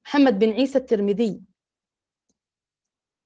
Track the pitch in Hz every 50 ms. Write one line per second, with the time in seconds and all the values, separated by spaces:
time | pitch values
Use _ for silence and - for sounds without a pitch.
0 | _ - - 285 277 254 208 196 226 220 208 214 269 269 269 262 262 - 233 202
1 | 202 202 202 185 233 214 180 - - _ _ _ _ _ _ _ _ _ _ _
2 | _ _ _ _ _ _ _ _ _ _ _ _ _ _ _ _ _ _ _ _
3 | _ _ _ _ _